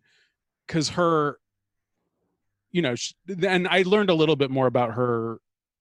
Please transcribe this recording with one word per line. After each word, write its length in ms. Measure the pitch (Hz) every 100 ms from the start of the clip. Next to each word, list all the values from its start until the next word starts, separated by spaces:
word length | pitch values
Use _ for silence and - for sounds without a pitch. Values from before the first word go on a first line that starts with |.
| _ _ _ _ _ _ -
'cause 220 | 165 135
her, 500 | - 170 160 151 - _ _ _ _ _ _ _ _ _ _ _ _ _ 180
you 60 |
know, 100 | 147
sh-, 200 | 120 - - - 190
and 240 | 185 185 175
I 140 | 180
learned 300 | 180 208 196
a 20 |
little 220 | 160 156 143
bit 160 | 139
more 160 | 131 127
about 240 | 123 120
her, 460 | 113 123 117 113 110 _ _ _ _